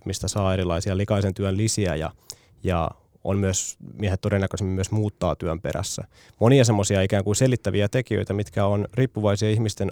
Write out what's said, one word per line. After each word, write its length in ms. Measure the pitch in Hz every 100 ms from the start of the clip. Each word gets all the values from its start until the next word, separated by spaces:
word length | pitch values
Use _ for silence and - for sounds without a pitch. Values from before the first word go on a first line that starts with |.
mistä 240 | 101 95 92
saa 260 | 104 95
erilaisia 420 | 95 90 82 101 95
likaisen 380 | 101 101 98
työn 220 | 92 98 95
lisiä 380 | 110 - 92 76
ja, 140 | 78 - - - _ _
ja 260 | 92 87 78 - _ _
on 140 | - 98
myös, 380 | 95 92 - - - 55
miehet 220 | 101 92
todennäköisemmin 540 | 101 101 98 - 95
myös 160 | 95 95
muuttaa 460 | 107 104 - 87 73
työn 240 | 90 80
perässä. 420 | 71 - - - - - - _
Monia 240 | 113 139
semmosia 380 | 117 104 95 98
ikään 220 | 95 101
kuin 120 | 101 101
selittäviä 520 | 131 123 98 101 101
tekijöitä, 440 | 131 - 101 101
mitkä 320 | 98 101 107 101
on 220 | 104 101
riippuvaisia 560 | - 131 - 104 101 107
ihmisten 400 | 107 110 - 98